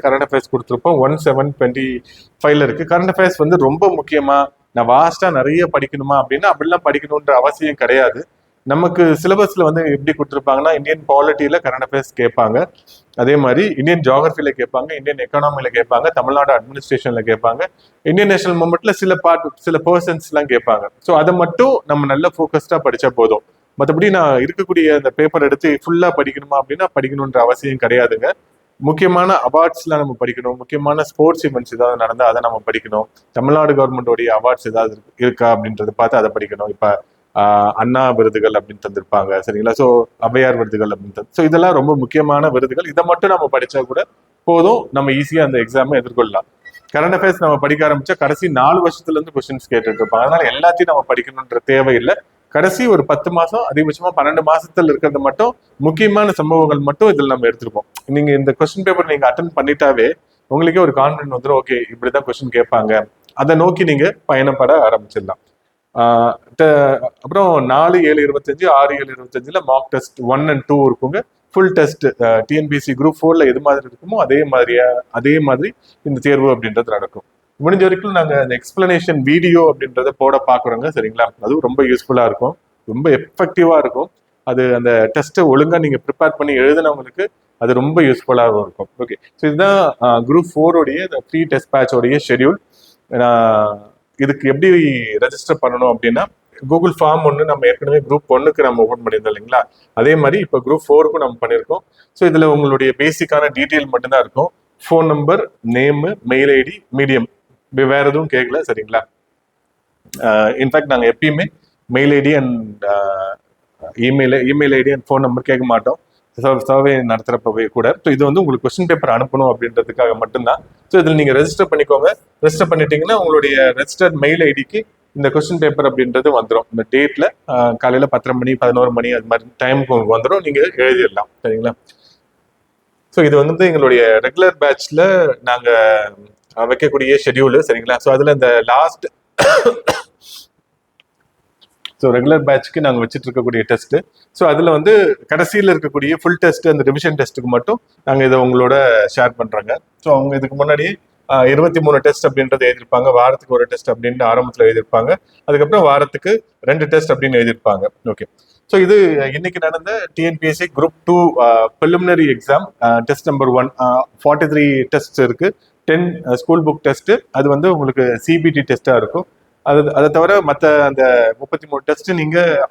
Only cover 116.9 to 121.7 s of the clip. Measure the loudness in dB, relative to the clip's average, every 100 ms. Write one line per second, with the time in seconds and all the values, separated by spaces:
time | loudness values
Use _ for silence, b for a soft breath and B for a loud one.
116.9 | 0 -2 -4 -4 -4 -4 -4 -4 -2 -2
117.9 | 0 -2 0 2 2 0 -2 -4 -4 -2
118.9 | 0 0 -2 -2 0 0 0 -2 -4 -4
119.9 | -2 -2 -2 -4 -4 -2 -2 -6 _ _
120.9 | 0 2 2 2 2 0 0 0